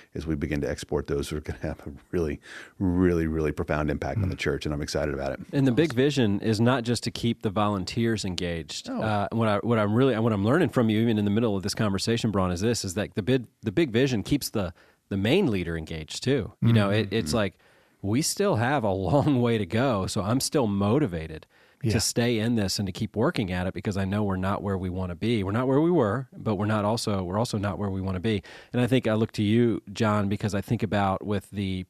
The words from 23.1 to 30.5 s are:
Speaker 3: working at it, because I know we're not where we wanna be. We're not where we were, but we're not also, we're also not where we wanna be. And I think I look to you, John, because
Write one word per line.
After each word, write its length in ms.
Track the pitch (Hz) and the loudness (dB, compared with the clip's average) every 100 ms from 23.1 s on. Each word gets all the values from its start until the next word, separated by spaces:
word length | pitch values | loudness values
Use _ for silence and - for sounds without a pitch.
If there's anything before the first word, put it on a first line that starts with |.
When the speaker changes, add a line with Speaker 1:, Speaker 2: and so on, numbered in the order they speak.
Speaker 3:
working 380 | 104 147 - 92 | 0 0 0 -2
at 140 | 90 92 | -2 -4
it, 60 | |
because 220 | 90 110 98 | -4 -4 -2
I 80 | |
know 200 | 95 104 | -2 0
we're 120 | 101 92 | 0 -2
not 260 | 95 101 | -2 -2
where 140 | 101 95 | -2 -4
we 120 | 92 | -4
wanna 240 | 92 90 | -4 -6
be. 300 | 85 110 117 | -4 -2 0
We're 80 | 92 | 0
not 160 | 113 131 | 0 2
where 120 | 135 | 2
we 100 | 165 | 4
were, 360 | 175 104 127 127 - | 2 2 0 -6 -8
but 200 | 104 98 | -4 0
we're 100 | 107 | 0
not 180 | 107 | 2
also, 380 | 104 120 110 98 | 0 0 0 -2
we're 160 | 87 101 | -2 -2
also 200 | 123 107 | -2 -2
not 200 | 101 92 | -2 -2
where 120 | 101 | -4
we 100 | 95 | -2
wanna 180 | 92 92 | -2 -2
be. 220 | 113 101 - - - | 0 -2 -4 -16 -6
And 100 | 123 | 0
I 40 | 120 | 2
think 180 | 131 113 | 2 2
I 80 | |
look 160 | 110 113 | 2 0
to 100 | - | 0
you, 400 | 104 117 120 98 - | 2 4 4 2 -4
John, 360 | 98 110 104 98 | 0 2 2 0
because 260 | 104 104 | -2 -2